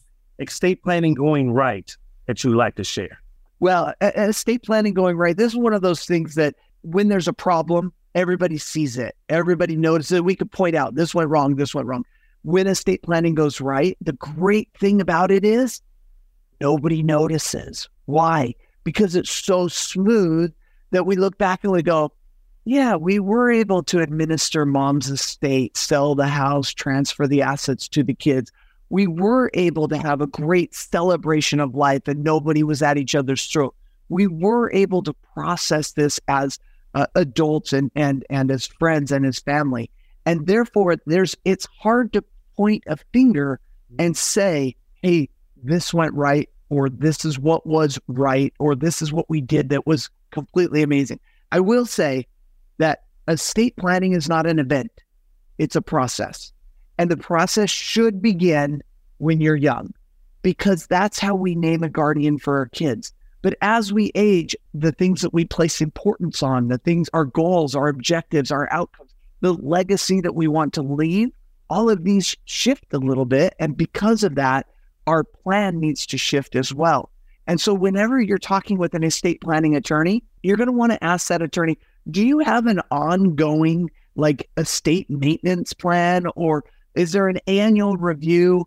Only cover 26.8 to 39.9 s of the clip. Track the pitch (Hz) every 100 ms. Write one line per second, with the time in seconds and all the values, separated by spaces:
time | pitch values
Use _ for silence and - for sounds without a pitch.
26.8 | - 135 139 - 147 143 131 139 - 123
27.8 | - - 135 123 156 131 127 _ _ _
28.8 | _ 180 196 165 196 254 247 - 180 156
29.8 | 151 151 156 143 147 - 151 180 170 -
30.8 | - 170 180 170 151 156 147 147 143 127
31.8 | 143 139 - 143 151 156 151 151 151 147
32.8 | 147 143 135 151 131 135 - 160 135 -
33.8 | - _ - 180 202 160 185 240 233 196
34.8 | 196 180 147 - _ - 151 175 - 151
35.8 | 147 - 147 - - 139 139 - _ -
36.8 | _ 139 143 - 160 123 156 151 - 139
37.8 | 139 - 147 135 - 139 135 135 - -
38.8 | 165 156 143 139 135 127 - 147 147 123
39.8 | 113